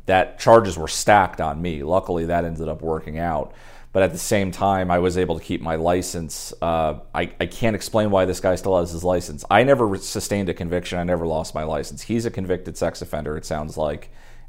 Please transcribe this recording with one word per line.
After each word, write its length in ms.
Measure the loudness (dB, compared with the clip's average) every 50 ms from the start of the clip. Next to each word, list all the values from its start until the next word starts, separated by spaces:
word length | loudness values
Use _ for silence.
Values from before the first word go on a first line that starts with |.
| 0 4
that 320 | 4 4 4 2 -2 0
charges 380 | 6 8 10 10 8 6 -2 -4
were 100 | -4 -4
stacked 520 | -4 -2 4 6 6 6 6 4 0 -4
on 220 | -4 -4 -2 -4
me. 220 | -4 -4 -4 -4 -2
Luckily, 420 | 0 0 0 2 0 -2 -2 0
that 180 | 0 0 0 0
ended 240 | -2 -4 -6 -6 -6
up 140 | -6 -6
working 380 | -4 -4 -4 -4 -4 -8 -6 -4
out. 340 | -2 -2 -2 -2 -4 -6 -10 -18 -20 -20 -20 -20 -14 -2 2
But 80 | 2
at 100 | 2 2
the 60 | 2 -2
same 320 | -2 0 2 2 2 0
time, 400 | -2 0 2 2 2 2 2 2
I 80 | 2 4
was 180 | 4 4 2
able 220 | 2 0 0 -2 -6
to 80 | -4
keep 160 | -6 -6 -4
my 140 | -2 -2 -2
license. 800 | 0 2 2 2 2 0 -2 -6 -8 -8 -8 -10 -12 -12 -12 -8 -4
Uh, 360 | -2 0 0 2 0 0 -2 -4 -10 -6 -4
I, 180 | -4 -4 -4 -4 -4
I 60 | -6
can't 300 | -4 -4 -2 0 0 0
explain 340 | 0 -6 -2 0 2 2 4
why 160 | 4 4 4
this 140 | 2 0 0
guy 160 | 0 0 0
still 240 | 0 2 2 2 2
has 120 | 2 0
his 120 | -4 -4 0
license. 420 | 0 0 0 -2 -6 -12 -10 -2 2
I 120 | 4 4 6
never 220 | 6 6 4 4
re-, 140 | 0 0 -4
sustained 500 | -6 -6 -6 -6 -4 -2 -2 -2 0 -2
a 60 | -4
conviction. 420 | -4 -4 -2 -2 -2 -2 -2 -4 -4
I 60 | -2
never 240 | 0 0 0 0 -2
lost 260 | -2 -2 -4 -4 -6
my 100 | -6 -4
license. 380 | -4 -4 -4 -4 -6 -10 -12
He's 240 | -6 -4 -2 -2 -2
a 60 | -2
convicted 440 | -4 -4 -2 -2 -2 -4 -4 -10 -6
sex 280 | -2 -2 -4 -2 -4 -10
offender, 340 | -8 -8 -6 -6 -4 -6 -6
it 80 | -6
sounds 320 | -6 -6 -6 -6 -6 -4 -4
like, 320 | -2 -2 -4 -6 -10 -16 -18 -20 -20 -20 -20 -18 -16